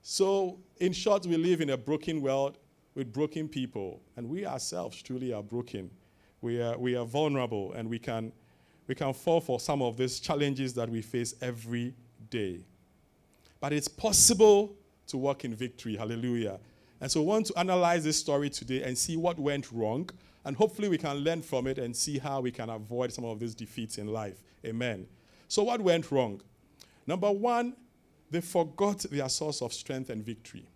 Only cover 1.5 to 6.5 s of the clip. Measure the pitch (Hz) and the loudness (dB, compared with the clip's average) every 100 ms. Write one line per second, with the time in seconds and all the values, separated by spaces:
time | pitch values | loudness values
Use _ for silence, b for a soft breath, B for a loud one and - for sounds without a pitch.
1.5 | 170 151 131 120 156 - 160 135 135 139 | 2 2 -2 0 -2 0 0 2 2 0
2.5 | - _ _ _ - 127 127 151 160 156 | -4 _ _ _ -8 -6 -2 -2 -2 -4
3.5 | 139 127 110 95 - _ - 120 170 202 | -4 -4 -4 -8 -10 _ -12 -8 -6 -4
4.5 | 131 - 90 87 - - 127 127 110 104 | -6 -6 -4 -6 -10 -8 -6 -4 -6 -4
5.5 | 120 120 107 92 - b b b b 117 | -6 -6 -8 -10 -16 b b b b -4